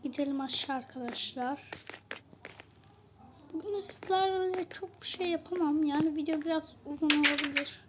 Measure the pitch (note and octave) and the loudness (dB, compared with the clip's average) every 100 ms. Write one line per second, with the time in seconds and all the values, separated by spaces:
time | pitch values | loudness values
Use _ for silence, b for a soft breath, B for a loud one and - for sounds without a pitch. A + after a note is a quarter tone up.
0 | C#4 C4+ C#4 C#4 C4 - - C4 B3+ C4 | -4 -2 0 0 0 0 0 -2 -6 -8
1 | A#3+ - - B3+ B3 C#4 - - - - | -6 -4 -6 -2 -2 -4 -8 -12 -12 -14
2 | - - - - - - - - - - | -12 -12 -12 -18 -18 -18 -20 -20 -20 -20
3 | - - - - - D#4+ G#4 G4+ F#4 - | -20 -20 -20 -20 -10 -8 -4 -2 -2 -4
4 | - F#4+ F#4+ F#4+ F#4 F#4 E4+ - F4+ - | 0 4 4 2 0 -2 -4 -8 -12 -4
5 | - - F4+ E4 - F4+ D4+ D4+ D4+ C#4+ | -2 0 0 -2 -2 0 2 4 2 4
6 | D#4+ D4+ D4 D#4 D#4+ D#4+ - - - D4 | 2 0 0 0 2 0 -2 -14 -10 0
7 | D#4 D4 D4 C#4+ D4 C#4+ C#4+ - | 4 6 6 4 2 2 0 -8